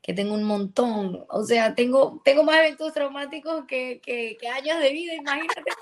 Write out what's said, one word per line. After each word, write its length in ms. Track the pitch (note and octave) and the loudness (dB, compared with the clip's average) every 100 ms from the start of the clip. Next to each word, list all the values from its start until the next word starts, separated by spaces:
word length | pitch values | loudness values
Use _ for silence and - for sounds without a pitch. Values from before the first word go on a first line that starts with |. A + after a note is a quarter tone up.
que 120 | - | -6
tengo 200 | F3+ G3+ G#3+ | -4 -2 -2
un 80 | |
montón. 840 | G#3+ G#3 G3 - B3 G#3+ F#3+ F3+ - | 0 -2 -2 0 0 0 -4 -6 -6
O 140 | G#3 | -4
sea, 300 | G#3+ A#3 A3 - | 2 2 2 2
tengo, 460 | B3 C4+ D4 D#4 | 2 4 4 2
tengo 200 | C4+ C#4+ | 4 6
más 160 | D4+ D#4+ | 6 6
eventos 340 | D#4 C#4+ D#4 | 4 0 -6
traumáticos 720 | D4+ C#4 C#4+ C#4+ D#4 D4+ D#4+ C4 | -4 -4 -6 -10 -10 -6 -6 -6
que, 320 | B3+ B3+ A#3+ | -6 -6 -10
que, 360 | - A#3+ A3+ G#3+ | -8 -6 -8 -8
que 80 | A#3 | -8
años 320 | C4 D4 E4 | -6 -2 2
de 120 | C#4 | 2
vida, 240 | D4+ E4+ D#4+ | 0 -6 -8
imagínate 560 | C#4+ C#4+ E4 - - - | -4 -4 -4 -4 -6 -6